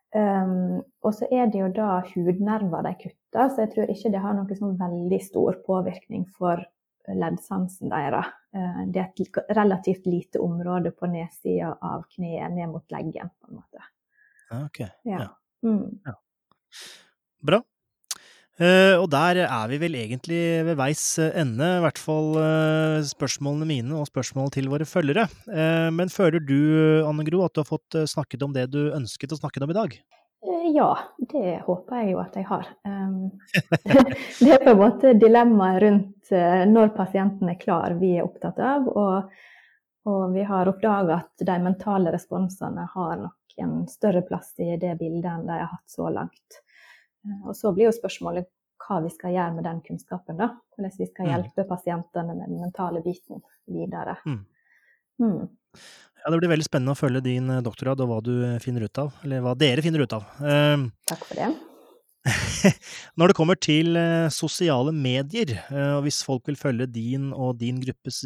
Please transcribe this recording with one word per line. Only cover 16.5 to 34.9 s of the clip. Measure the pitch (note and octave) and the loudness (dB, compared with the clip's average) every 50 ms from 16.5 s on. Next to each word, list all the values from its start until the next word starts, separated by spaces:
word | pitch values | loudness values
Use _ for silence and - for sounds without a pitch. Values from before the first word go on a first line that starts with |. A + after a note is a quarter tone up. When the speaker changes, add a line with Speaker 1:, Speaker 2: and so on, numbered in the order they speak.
| _ _ _ _ - - - - - - _ _ _ _ _ _ _ _ D3+ | _ _ _ _ -20 -20 -20 -20 -20 -20 _ _ _ _ _ _ _ _ -2
Speaker 2:
Bra. | C#3+ F3 A3+ - _ _ _ _ _ _ _ _ - - - _ - - _ _ _ _ - | 0 0 0 0 _ _ _ _ _ _ _ _ -16 -16 -16 _ -20 -20 _ _ _ _ 2
Eh, | E3+ F3+ F#3 F#3 F#3+ F#3+ F#3+ | 4 6 8 8 8 8 8
og | F3 F#3+ E3+ C#3+ | 6 4 2 2
der | C3+ D#3+ F3 F3+ F3+ F3 | 2 4 4 4 2 2
er | C#3+ C3 A2+ A2 A2+ | 0 0 -2 -2 -2
vi | C3+ | -2
vel | D3 E3+ E3+ D#3 | -2 -2 -4 -4
egentlig | B2 A2 G#2+ B2 C3 - E3 E3+ E3+ E3+ E3+ E3 E3 D#3+ | -4 -6 -6 -8 -8 -6 -4 -2 -2 0 0 0 0 0
ved | E3 E3 C#3+ | 0 0 0
veis, | C3 C#3+ D3+ - - - - E3+ | 0 0 0 -2 -4 -2 0 0
eh, | D#3+ D#3+ - | 0 0 0
ende, | F#3 D#3 B2+ A2 A#2 D3 F3+ F#3 | 0 -2 0 0 0 0 0 2
i | F3+ E3+ | 2 2
hvert | D3 - - | 0 0 -2
fall, | - - D#3 D#3 D#3 D#3 D#3 | -4 -2 -2 0 0 0 0
eh, | D#3 D#3 D#3 D#3 D#3+ D#3 D#3 D#3 D#3+ D#3 D#3 D#3 D#3 D3+ | 2 2 2 2 2 2 2 2 2 2 0 0 0 -2
spørsmålene | C#3+ - - D3 B2 - - C#3+ C#3+ D3 D3 D#3 D#3+ | -4 -6 -6 -4 -4 -4 -4 -4 -4 -2 -2 -2 -2
mine | D3+ B2+ A2+ C3 D#3 | -2 -4 -4 -4 -4
og | D#3 D3 - | -6 -6 -6
spørsmål | - C3+ A#2+ - - C3+ C3+ C#3 | -6 -6 -6 -4 -4 -4 -4 -4
til | - C#3 C3+ C3+ | -2 -4 -2 -2
våre | C#3 D3 D#3 - | -2 -2 -4 -2
følgere. | - F#3 D#3 C#3 D3 G#3 A3+ - - - - | -2 0 2 2 2 2 0 -2 -4 -10 -14
Eh, | - G#3 D#3+ D#3+ D#3+ E3 E3 E3 E3 D#3+ | -6 -2 0 2 2 2 2 0 0 0
men | E3 F3+ F#3 | 0 -2 -2
føler | - - G3 D#3+ D#3 E3+ | 0 2 2 4 2 2
du, | D3+ C#3 C#3 C#3 D3 D3+ D#3 D#3 D#3 D#3 D#3 D#3 D#3 | 0 2 2 4 4 4 4 6 6 6 6 4 4
Anne | D3+ D3+ D3+ D#3 | 2 -2 -2 -2
Gro, | D#3 F3 F#3 F#3 | 0 0 2 2
at | D#3+ - | 0 0
du | D#3 | -2
har | D3+ - | -2 -2
fått, | D#3+ - _ - - | -4 -6 _ -4 -4
eh, | D#3+ D#3 D3 | -2 -2 -2
snakket | - D#3+ C#3 - - A#2+ | -2 -6 -6 -6 -6 -6
om | C#3 C#3+ C#3 | -4 -4 -2
det | C3 B2+ B2+ | -2 -2 -2
du | C3+ D3 D3 D3 | -2 -2 -2 0
ønsket | D3+ D3+ B2 G#2 - - - C3+ | -2 -4 -6 -6 -8 -10 -8 -8
å | D#3+ | -8
snakke | D3 - C#3+ - C3+ | -6 -8 -8 -6 -6
om | C3+ D3 | -4 -2
i | E3+ | 0
dag? | G#3+ A3+ D#3 - - _ _ _ _ _ _ _ _ - | -2 -2 -2 -6 -12 _ _ _ _ _ _ _ _ -6
Speaker 1:
Eh, | F#4+ F4+ E4 E4+ E4+ D4 | -4 -2 0 0 2 4
ja, | D4 A3 - - - - - - - | 4 4 4 2 0 -4 -10 -10 -10
det | B3+ - - C#4+ G#3 F3+ E3 - - | -8 -4 -2 -2 -2 -2 -4 -2 -2
håper | - F3+ F#3 - - B3 A#3+ | -2 -4 -4 -4 -8 -6 -2
jeg | A3+ G3 F3+ | -2 -2 -2
jo | F3+ | -2
at | F3+ F3+ - | -4 -6 -8
jeg | G3 F#3+ | -8 -6
har. | - G3 - - - - _ - | -4 -4 -4 -6 -8 -16 _ -12
Ehm, | G3+ G3 G3 G3 F#3+ F#3+ F#3 F#3+ F#3+ - - - - - | -10 -8 -6 -4 -4 -4 -4 -6 -8 -10 -12 -8 -4 -2
<laughs> | F#3+ - - E3 - - | -2 0 0 -2 -2 2
Speaker 2:
<laughs> | - - C4+ B3+ - - - - - - - | 6 6 6 6 6 2 -6 -10 -10 0 6
Speaker 1:
det | A#3+ C#4+ | 8 8
er | D4 C4+ C4 | 8 10 10
på | C#4 A3+ | 8 8
en | F#3+ | 8
måte | G3+ A#3 | 8 6